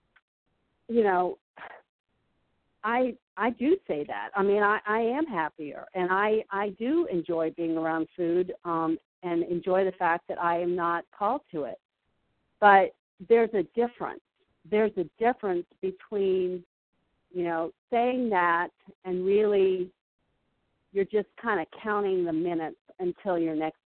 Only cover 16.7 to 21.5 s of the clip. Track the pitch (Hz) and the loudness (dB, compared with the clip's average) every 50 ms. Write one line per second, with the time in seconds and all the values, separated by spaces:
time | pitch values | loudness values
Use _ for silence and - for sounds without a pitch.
16.7 | _ _ _ _ _ _ _ _ _ _ _ _ 185 180 175 170 165 165 165 160 | _ _ _ _ _ _ _ _ _ _ _ _ -6 -4 -4 -2 -2 -2 -4 -6
17.7 | - _ _ _ 247 233 240 247 254 254 247 226 208 180 175 175 170 170 175 - | -8 _ _ _ 0 0 0 0 0 0 -2 0 2 2 2 4 2 2 0 -4
18.7 | - _ _ - - _ _ 185 180 180 180 190 202 208 214 208 208 196 190 190 | -8 _ _ -20 -20 _ _ -6 -4 -2 0 2 2 4 4 4 4 4 4 4
19.7 | 185 185 180 185 - _ _ _ _ _ _ _ _ _ _ _ _ _ _ _ | 2 0 -4 -8 -10 _ _ _ _ _ _ _ _ _ _ _ _ _ _ _
20.7 | _ _ _ _ 190 196 196 180 214 208 196 - _ - - 233 | _ _ _ _ -2 -2 -2 0 0 -2 -2 -2 _ -8 -4 -2